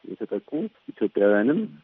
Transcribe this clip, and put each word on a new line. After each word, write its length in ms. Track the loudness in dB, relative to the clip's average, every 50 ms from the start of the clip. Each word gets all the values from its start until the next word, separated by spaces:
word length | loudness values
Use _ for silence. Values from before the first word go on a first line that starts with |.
| _
የተጠቁ 440 | -16 -12 _ -8 -8 -8 -8 _ -6 -8 -8 -8 -8 _ _ _ -20
ኢትዮጵያውያንም 720 | -6 -4 -4 -2 _ 2 4 4 4 4 2 2 0 0 -2 -6 -10 -18